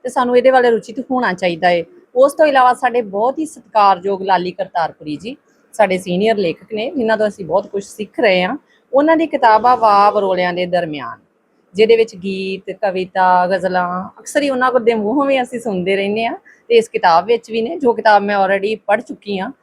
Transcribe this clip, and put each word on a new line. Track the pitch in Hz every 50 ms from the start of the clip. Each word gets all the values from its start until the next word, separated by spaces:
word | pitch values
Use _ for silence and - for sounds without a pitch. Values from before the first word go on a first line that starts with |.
| -
ਤੇ | 254
ਸਾਨੂੰ | 247 277 247 247 247
ਇਹਦੇ | 247 247 262
ਵੱਲ | 262 262 240
ਰੁਚਿਤ | 240 233 214 - - 220 277
ਹੋਣਾ | 233 - 262 254 240 202 180
ਚਾਹੀਦਾ | 175 190 180 170 160 180 175
ਹੈ। | 175 170 165 - _ - _ _ _
ਉਸ | 247 269 294 294
ਤੋਂ | - 311
ਇਲਾਵਾ | 302 269 262 254 247 247
ਸਾਡੇ | 247 277 247 226 247
ਬਹੁਤ | 226 202 190 202 220 254 269 -
ਹੀ | 311
ਸਤਿਕਾਰਯੋਗ | 294 - 247 _ _ - 214 202 196 196 175 175 196 196 185
ਲਾਲੀ | 190 196 190 175 180 180
ਕਰਤਾਰਪੁਰੀ | 170 - 185 185 _ 180 160 151 - _ 160 151 151
ਜੀ | 143 180 233 285 _ _ _ _ _ _ _ -
ਸਾਡੇ | - 214 190 185
ਸੀਨੀਅਰ | 180 185 185 175 180 208 220 226
ਲੇਖਕ | 208 190 165 151 _ 180 _ 220
ਨੇ, | 208 220 277
ਜਿਨ੍ਹਾਂ | 359 285 226 220 220
ਤੋਂ | 202 214
ਅਸੀਂ | 208 202 - 190
ਬਹੁਤ | 156 190 196 202
ਕੁਝ | 196 - 196 196
ਸਿੱਖ | - - - 208 - _ -
ਰਹੇ | 254 208 185 180 180
ਹਾਂ। | 185 254 302 _ _ _ _ _ _ -
ਉਹਨਾਂ | 269 294 311 330
ਦੀ | 311 330
ਕਿਤਾਬ | 302 302 269 269 226 214 220 226
ਆ | 247 254
ਵਾਹ | 233 226 220 202 202 202 208
ਵਰੋਲਿਆਂ | 202 208 196 190 185 180 180 180 175
ਦੇ | 180 180
ਦਰਮਿਆਨ, | 180 175 175 175 160 151 143 123 117 113 _ _ _ _ _ _ _ _ _ _ _ _
ਜਿਹਦੇ | 190 220 220 226
ਵਿੱਚ | 226 226 220 -
ਗੀਤ, | 180 175 196 190 190 190 190 190 190 _ -
ਕਵਿਤਾ, | 196 _ - 196 180 190 185 185 _ 190 185 185 180 180 180
ਗਜ਼ਲਾਂ | 180 196 180 175 190 185 180 180 175 180 185 196 220 _ -
ਅਕਸਰ | - - - 302
ਹੀ | 285 277
ਉਹਨਾਂ | 269 247 254 254
ਕੋਲ | 247 254 220
ਦੇ | 226 233
ਮੂੰਹੋਂ | 220 208 208 247 294 277
ਵੀ | 277 269 262
ਅਸੀਂ | 247 247 254 233
ਸੁਣਦੇ | - 233 196 180 175 190 196
ਰਹਿੰਦੇ | 196 196 202 208 220 226
ਹਾਂ, | 240 311 392 _ _ _ _ _ -
ਤੇ | 233
ਇਸ | 226 220 -
ਕਿਤਾਬ | - 220 - 180 165 170 180
ਵਿੱਚ | 214 233 226 _ -
ਵੀ | 220 226
ਨੇ, | 220 240 339
ਜੋ | 370 277 240 226
ਕਿਤਾਬ | 214 214 220 208 202
ਮੈਂ | 202 202 208
already | 196 196 185 196 196 196 214 220 - _
ਪੜ੍ਹ | - 202 226
ਚੁੱਕੀ | 240 - - _ _ 202 202 185
ਹਾਂ | 190 254 277 _